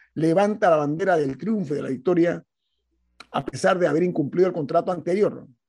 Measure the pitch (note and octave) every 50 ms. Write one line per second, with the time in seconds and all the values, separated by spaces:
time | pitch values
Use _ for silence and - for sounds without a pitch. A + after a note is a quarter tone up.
0 | _ _ - - D#3 D#3+ E3 F3+ G3+ G#3 G#3+ - - F#3 E3 D3+ D3 C#3+ D3+ D#3+
1 | G3 G3 F3+ E3 D3 C3+ C3+ - - G3 A3+ G#3+ F#3 C#3 D3+ C#3 C3+ C3+ C3+ B2
2 | - F#3 F3+ E3+ E3+ F3 E3 E3+ - _ _ _ _ _ _ _ _ _ _ _
3 | _ _ _ - - _ - - C3+ - - C3 - F#3+ F#3+ F3+ F3 D#3+ C#3+ D#3
4 | F3+ F3+ E3+ E3+ D3 C3 - E3+ F#3 F#3 F3+ F3 D3 B2+ D#3+ E3+ F3 F#3 F3+ E3+
5 | C#3+ E3+ F3 G#3 G#3 F3 - - - - C3 _ _